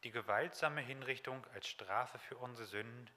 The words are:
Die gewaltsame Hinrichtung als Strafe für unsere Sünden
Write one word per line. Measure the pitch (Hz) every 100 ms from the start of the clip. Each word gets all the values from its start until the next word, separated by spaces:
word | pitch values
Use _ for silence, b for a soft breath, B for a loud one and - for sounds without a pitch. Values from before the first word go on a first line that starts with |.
Die | 123
gewaltsame | 117 107 104 165 - 156 147
Hinrichtung | 123 135 131 127 - 131 117
als | 101 -
Strafe | - 95 101 123 123
für | - 123
unsere | 123 117 110
Sünden | 101 110 120 120